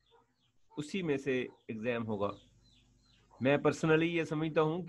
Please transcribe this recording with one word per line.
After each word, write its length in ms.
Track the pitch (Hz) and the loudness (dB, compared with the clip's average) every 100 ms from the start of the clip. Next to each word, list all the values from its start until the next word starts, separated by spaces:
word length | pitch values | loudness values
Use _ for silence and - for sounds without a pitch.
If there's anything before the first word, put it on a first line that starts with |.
| _ 466 _ _ _ _ _ | _ _ _ _ _ _ _
उसी 300 | - 147 196 | -12 -8 -4
में 140 | 170 135 | -2 -2
से 140 | 143 127 117 - - | 0 -2 -4 -10 -12
exam 320 | 120 113 117 | -8 -4 -4
होगा। 260 | 110 104 101 - - _ _ _ _ _ _ _ _ - | -2 -2 -2 -4 -14 _ _ _ _ _ _ _ _ -2
मैं 160 | 127 143 | 2 2
personally 460 | 151 143 165 156 165 | 2 2 4 4 4
ये 160 | 170 | 0
समझता 360 | 151 156 160 156 | -2 -2 0 2
हूँ 200 | 156 170 | 2 0